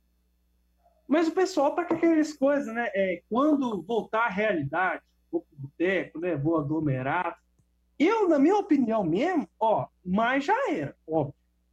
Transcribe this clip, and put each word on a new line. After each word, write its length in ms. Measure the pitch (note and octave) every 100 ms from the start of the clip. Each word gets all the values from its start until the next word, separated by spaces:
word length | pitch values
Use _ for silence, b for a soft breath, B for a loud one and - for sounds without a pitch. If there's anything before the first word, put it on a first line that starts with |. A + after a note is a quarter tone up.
| _ _ _ _ _ _ _ _ _ _ -
Mas 200 | D4+ E4
o 40 |
pessoal 420 | E4+ F#4 - C#4+ D4+
tá 100 | E4+
com 80 |
aquelas 400 | D#4+ E4 D#4+ D4+
coisas, 400 | - C4+ C#4+ A3
né? 160 | A3+ A#3 G3
É, 260 | F#3+ F3 -
quando 540 | A3 D4 C#4+ B3+ G3+
voltar 420 | E3 A#3 - A3 A#3
à 40 |
realidade, 760 | F#3+ G#3+ F3 C#3 D#3 F#3 D3 _ _ _
vou 100 | E3+
pro 160 | - C#3+
boteco, 600 | C3+ - F3 F#3 C#3+ D#3
né? 160 | F3+ D3+
Vou 220 | D3 E3
aglomerar. 800 | C#3+ D#3+ D3+ C3 C3 E3+ F3 - _ _ _ _ _ -
Eu, 280 | D#4 A4+ F#4+
na 120 | D4
minha 180 | D4 G#4
opinião 460 | G4+ D4 A3+ A3
mesmo, 440 | F3 F3 D#4+ F4 G3+ -
ó, 260 | A3 F3+ B2 _
mas 420 | F3+ F#3+ A#3 C4+ C#4
já 100 | A4+ C5
era, 240 | C4+ D3 - -
óbvio. 300 | D#3+ D3 - _ _ _